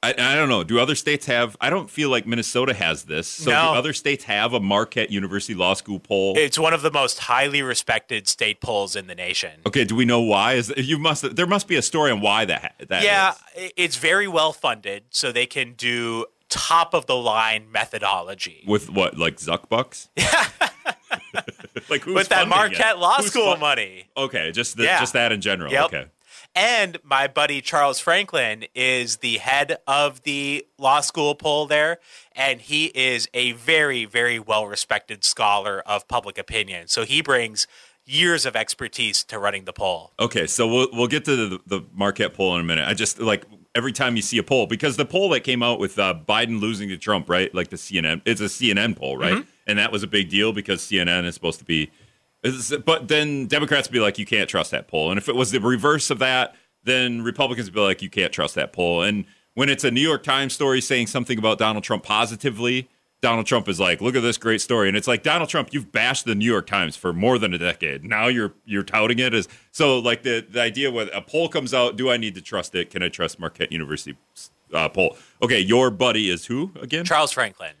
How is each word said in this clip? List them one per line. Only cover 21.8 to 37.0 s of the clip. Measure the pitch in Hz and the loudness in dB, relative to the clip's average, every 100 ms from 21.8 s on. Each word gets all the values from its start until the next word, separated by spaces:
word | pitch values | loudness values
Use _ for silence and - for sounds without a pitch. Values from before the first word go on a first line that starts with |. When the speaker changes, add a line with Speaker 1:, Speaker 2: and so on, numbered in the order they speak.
| - | -4
Speaker 1:
Like, | 147 | -4
who's | 160 190 | 0 0
Speaker 2:
With | 190 | 2
that | 190 170 | 2 4
Speaker 1:
funding | 180 208 | 4 4
it? | 190 | 2
Speaker 2:
Marquette | 226 190 | 2 4
Law | 175 254 | 4 4
Speaker 1:
Who's | 294 | 2
Speaker 2:
School | 262 214 | 2 2
Speaker 1:
fun-, | 170 | 2
Speaker 2:
money. | 147 131 101 92 92 - | 2 0 -2 -8 -14 -6
Speaker 1:
Okay, | 135 120 82 | -4 -2 -4
just | 85 117 107 | -4 -6 -2
the, | 127 | 2
Speaker 2:
Yeah. | 180 | 2
Speaker 1:
just | 113 | 2
that | 123 120 | 2 2
in | 110 | 0
general. | 101 95 78 | 0 -2 0
Speaker 2:
Yep. | 135 160 | 0 0
Speaker 1:
Okay. | 80 65 _ _ - - - | -2 -10 _ _ -20 -6 0
Speaker 2:
And | 214 240 196 165 | 2 2 0 -6
my | 143 135 139 | _ 0 2
buddy | 139 147 143 | 0 0 0
Charles | - 156 143 131 | -2 2 2 2
Franklin | - 175 202 160 120 110 107 | 2 2 2 0 0 -2 -8
is | - 127 127 120 110 | -2 0 2 0 -4
the | 123 113 | -2 -2
head | 127 139 143 160 - | 0 0 0 -2 -2
of | 139 147 127 | 0 0 -2
the | - 143 143 143 - _ | -6 -4 -4 -6 -8 _
law | 139 143 | 4 4
school | 143 - 147 147 | 2 0 0 0
poll | 156 147 147 | 0 0 2
there, | 151 151 170 _ - - | 2 2 -2 _ -20 -20
and | - 135 123 | -2 -2 -2
he | 117 151 156 | -2 -2 -2
is | 131 131 120 - | 0 0 0 -2
a | 123 123 | -2 -2
very, | 117 117 160 147 127 107 | -2 2 4 4 0 -2
very | 120 120 117 | 0 0 0
well-respected | 107 107 107 101 - 107 - 104 - | -2 -2 -2 -6 -4 -4 -4 -4 -2
scholar | - 110 101 101 98 - | 2 2 2 0 -6 -4
of | 104 - | -4 -2
public | 123 101 98 | -4 -4 -12
opinion. | 98 110 98 90 85 | -6 -6 -4 -8 -4
So | - | -4